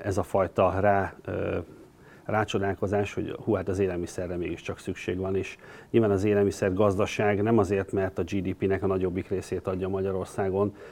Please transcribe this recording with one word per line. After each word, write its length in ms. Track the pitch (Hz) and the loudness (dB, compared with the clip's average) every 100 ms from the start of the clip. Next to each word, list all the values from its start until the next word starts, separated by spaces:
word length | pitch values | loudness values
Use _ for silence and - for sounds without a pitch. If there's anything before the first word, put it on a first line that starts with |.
ez 160 | 101 95 | -2 -2
a 40 | |
fajta 580 | - 98 90 - 92 92 | 0 0 2 2 2 4
rá, 340 | 101 98 92 - | 4 4 0 -6
ö, 340 | 95 95 95 92 - - - - - - | -8 -4 -2 -4 -6 -14 -20 -20 -20 -14
rácsodálkozás, 880 | - 107 107 104 98 92 98 101 98 | -2 0 0 0 -2 -2 0 0 -2
hogy 220 | 95 92 - | -4 -6 -4
hú, 80 | - | -2
hát 160 | 98 92 | 0 0
az 100 | 95 | 0
élelmiszerre 580 | 95 87 87 - 87 87 | 0 -2 -6 -6 -6 -4
mégiscsak 420 | 82 85 - 82 | -6 -6 -8 -8
szükség 400 | - - - 90 | -8 -6 -4 -4
van, 180 | 95 95 | -2 -2
és 200 | 92 - - - - | -4 -10 -18 -20 0
nyilván 200 | 117 107 | 4 4
az 140 | 98 | 4
élelmiszergazdaság 1160 | 104 101 101 - 101 92 104 95 98 - 104 101 | 4 4 2 2 0 4 4 4 0 0 0 2
nem 160 | 110 110 | 4 4
azért, 340 | 92 98 95 | 4 0 0
mert 260 | 101 92 - | -2 -2 -2
a 40 | |
G 200 | 85 101 | -2 -2
D 120 | 92 | -2
P-nek 280 | 92 95 92 | -2 0 0
a 40 | 95 | 0
nagyobbik 420 | 92 92 92 - | 0 0 -2 -4
részét 380 | 92 - 92 - | -6 -4 -4 -4
adja 220 | 95 92 | -4 -2
Magyarországon, 840 | 95 95 95 87 - 98 95 101 - - | -2 -2 -2 -4 -4 0 2 0 -2 -14